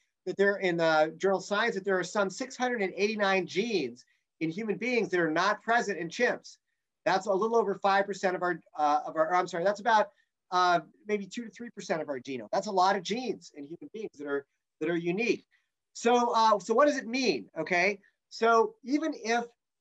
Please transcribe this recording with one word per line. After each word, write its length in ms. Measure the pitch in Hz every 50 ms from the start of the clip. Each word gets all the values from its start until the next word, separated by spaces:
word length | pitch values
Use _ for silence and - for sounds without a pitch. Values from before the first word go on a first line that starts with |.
| _ _ _ _ -
that 120 | 185 175 196
there 200 | 196 202 202 190
in 180 | 190 180 170 170
the 360 | 165 165 160 156 156 160 165 165
journal 220 | - 196 196 175
Science 360 | - - 208 208 226 240 220
that 100 | 196 190
there 120 | 202 190 185
are 60 | 180
some 260 | 175 - 214 196 190
six 280 | 185 - 262 254 - -
hundred 240 | 247 247 247 226
and 120 | 196 180 180 -
eighty-nine 500 | 202 214 220 208 202 196 190 190 180 -
genes 560 | 135 170 226 240 220 175 135 117 120 - - _ _ _ _ _ _ -
in 80 | 160 160
human 280 | 160 196 226 214 190 -
beings 320 | 226 247 247 226 196 165
that 100 | 185 180
are 120 | 170 156
not 300 | 156 175 180 202 208 -
present 360 | _ - 233 240 190 196 190 156
in 120 | 170 170
chimps. 480 | - - 247 226 165 - - - - - _ _ _ _ _ _ _ _ -
That's 220 | 160 180 190 190 214
a 60 | 190
little 220 | 180 214 226 233
over 200 | 233 208 196 190
five 300 | - - 196 196 202 202
percent 300 | 208 190 180 - 185 180
of 60 | 175
our, 180 | 180 180 175 165 - _ - 160
uh, 220 | 151 147 147 151 - 139
of 80 | 147
our, 180 | 156 160 165 180
I'm 140 | 180 185 175
sorry, 160 | 180 170 170
that's 160 | 196 208 208
about, 300 | 202 240 220 214 202 202 - _ _ _ _ _ _ -
uh, 300 | 185 180 180 180 175 170 156 - _ _ _ 208
maybe 180 | 208 208 196
two 200 | 175 - 240 233
to 40 | 220
three 200 | - - 240 233
percent 320 | - 208 180 - 180 160
of 80 | 151 147
our 100 | 139 127
genome. 300 | 120 139 135 123 107 -
That's 160 | - 190 180 208
a 40 |
lot 240 | 196 190 180 190 220
of 80 | 202 170
genes 480 | - 202 247 262 220 - - - - -
in 100 | - 143
human 240 | 143 - - 302 294 -
beings 240 | - - - - -
that 100 | - 143
are, 180 | 143 143 - _ _ _ _ _ _ -
that 100 | 156 160
are 80 | 175 170
unique. 480 | 170 175 175 202 240 220 160 - - _ _ _ _ _ _ _ _ _ -
So, 400 | - - 233 247 240 240 240 240
uh, 240 | 226 220 220 214 202
so 140 | 165 - 226
what 140 | 240 294 294
does 100 | 262 269
it 100 | 202 220
mean? 380 | 233 269 262 220 156 113 98 - - 160
Okay, 420 | 156 - 180 175 175 202 202 196 _ _ _ _ _ _
so 440 | - - 220 233 233 226 220 214 - _ -
even 300 | 233 285 294 311 311 269 196 190
if 220 | 220 233 240 233 - _ _ _ _ _ _